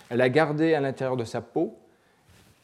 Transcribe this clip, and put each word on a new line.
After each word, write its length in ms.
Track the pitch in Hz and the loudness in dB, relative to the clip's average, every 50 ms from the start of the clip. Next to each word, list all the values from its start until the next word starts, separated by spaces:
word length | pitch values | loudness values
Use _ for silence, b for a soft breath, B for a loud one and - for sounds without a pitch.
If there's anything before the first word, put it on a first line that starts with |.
| B B | B B
Elle 120 | 120 120 | 0 2
a 80 | 127 131 | 2 4
gardé 440 | 123 151 160 143 151 151 160 165 160 | 4 4 2 2 2 0 2 2 2
à 80 | 147 | 2
l'intérieur 360 | 139 135 127 - 135 127 127 120 | 0 -2 -4 -4 -4 -4 -4 -4
de 60 | 117 | -4
sa 180 | - - 117 | -6 -6 -10
peau, 380 | 113 - - 151 170 220 - - _ b b b b b b b b b b _ _ _ _ _ | -8 -6 -4 -4 -4 -4 -6 -12 _ b b b b b b b b b b _ _ _ _ _